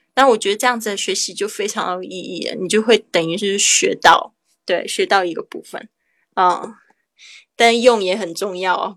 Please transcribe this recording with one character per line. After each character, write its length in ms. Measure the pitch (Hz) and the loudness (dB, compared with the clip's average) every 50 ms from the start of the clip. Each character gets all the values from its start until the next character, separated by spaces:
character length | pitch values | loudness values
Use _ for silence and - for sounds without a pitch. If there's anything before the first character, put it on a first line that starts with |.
| _ _ _ | _ _ _
那 120 | 254 269 269 | 4 4 4
我 100 | 226 220 | 4 2
觉 100 | - 196 | 0 -2
得 80 | 208 | -2
这 100 | 214 - | 0 0
样 140 | 247 247 233 | 0 0 0
子 80 | 226 214 | -4 -6
的 60 | 202 | -6
学 180 | 196 - - 190 | -4 -4 -4 -4
习 200 | - - - 185 | -4 -4 -6 -6
就 120 | - 202 | -6 -6
非 220 | 208 - - 202 208 | -6 -6 -6 -6 -6
常 260 | - 220 - 185 180 | -4 -6 -4 -4 -6
有 80 | 185 | -6
意 60 | 185 - | -8 -10
义 380 | 185 180 - - 180 - - - | -12 -12 -12 -10 -10 -8 -8 -8
了， 60 | - | -8
你 120 | - 185 | -8 -4
就 140 | 170 208 214 | 0 0 0
会 160 | 214 233 226 | 4 4 4
等 340 | 208 - _ - 175 165 165 | 2 2 _ -2 -2 -2 -2
于 60 | 170 | -4
是 220 | 208 208 196 196 202 | -4 -4 -4 -2 0
学 360 | - - - - 185 196 - | 0 2 2 2 0 0 -2
到， 380 | - - 170 - - - - _ _ _ _ _ _ _ | 4 6 6 6 6 2 -4 _ _ _ _ _ _ _
对， 240 | - 180 - - - | -4 -4 -4 -4 -6
学 160 | - - 190 | -4 -4 0
到 180 | 185 202 196 185 | 0 2 0 0
一 100 | 175 160 | -2 -6
个 80 | - | -8
部 180 | - - - - | -10 -12 -16 -18
分， 260 | - - - - - - _ _ _ _ _ _ _ _ _ | -16 -14 -16 -16 -16 -18 _ _ _ _ _ _ _ _ _
嗯。 400 | - 185 180 - - - 226 220 _ _ _ _ _ _ _ _ _ - - - - _ _ _ - | 2 2 2 2 0 -6 -12 -16 _ _ _ _ _ _ _ _ _ -20 -20 -20 -20 _ _ _ 4
但 220 | 233 233 233 240 | 4 4 4 6
用 240 | 233 254 233 214 190 | 6 6 4 4 2
也 100 | 180 185 | -2 -2
很 200 | 220 190 165 165 | -4 -4 -8 -6
重 240 | - 196 202 185 180 | -6 -6 -6 -6 -4
要 160 | 185 185 180 | -2 -2 -2
啊， 200 | 185 190 190 190 | -2 -2 -6 -6